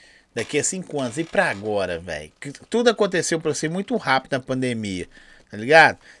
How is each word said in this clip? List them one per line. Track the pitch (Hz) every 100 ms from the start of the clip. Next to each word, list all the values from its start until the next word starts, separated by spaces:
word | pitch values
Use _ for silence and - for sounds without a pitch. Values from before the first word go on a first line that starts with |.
| - - _ 117
daqui | 110 147
a |
cinco | - 185 - 143
anos, | - -
e |
pra | 160 - 170
agora, | 101 107 104 92 85
velho? | 90 78 76 -
Que | 143
tudo | 139 - 226 240
aconteceu | 214 202 175 - 165
pra | 156
você | 139 156
muito | 175 202 233
rápido | - 131 -
na | 131
pandemia, | - 131 127 117 107 90 82 - - - _
tá | 104
ligado? | 117 160 143 92 - -